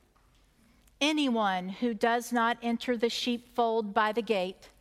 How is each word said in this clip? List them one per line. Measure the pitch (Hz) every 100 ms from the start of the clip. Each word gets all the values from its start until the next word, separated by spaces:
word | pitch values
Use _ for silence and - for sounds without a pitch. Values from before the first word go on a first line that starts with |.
| _ _ _ _ _ _ _ _ _ _
anyone | 190 302 277 233 202 185 185
who | 196 247
does | 214 233 240 233
not | 240 226 233
enter | 233 233 - 233
the | 233
sheepfold | - 247 240 - - 233 226 214
by | 214 214
the | 214
gate, | 208 208 180 - - -